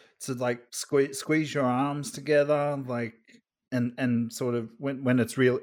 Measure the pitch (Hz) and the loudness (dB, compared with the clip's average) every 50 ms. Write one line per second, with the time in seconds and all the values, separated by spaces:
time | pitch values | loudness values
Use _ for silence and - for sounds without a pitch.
0 | - _ _ - - - 131 123 127 123 120 120 - _ - - - - 151 139 | -20 _ _ -12 -8 -8 -6 -2 -2 -2 -2 -4 -6 _ -12 -12 -4 0 2 2
1 | 139 143 135 - - - 156 160 156 139 - 147 131 123 123 127 139 143 143 147 | 2 2 0 -6 -2 0 0 0 0 0 0 0 2 2 2 2 0 0 -2 -4
2 | 139 - - 143 139 147 151 147 143 143 151 143 143 147 143 139 131 123 120 120 | -6 -8 -10 -8 -2 2 2 4 4 4 2 2 0 0 -2 -4 -4 -4 -4 -4
3 | 117 113 - _ _ _ - - _ _ _ _ _ _ - 123 120 120 120 - | -4 -6 -8 _ _ _ -20 -20 _ _ _ _ _ _ -2 -2 -2 -2 -2 -2
4 | 135 123 120 117 117 113 - - 131 123 120 120 113 113 - - - 139 139 131 | 0 0 2 0 0 -2 -4 -4 -4 -2 -2 -2 -4 -6 -10 -8 -6 -6 -6 -2
5 | 139 127 127 127 117 113 - 135 131 123 123 127 | 0 2 2 4 2 2 2 4 4 4 4 2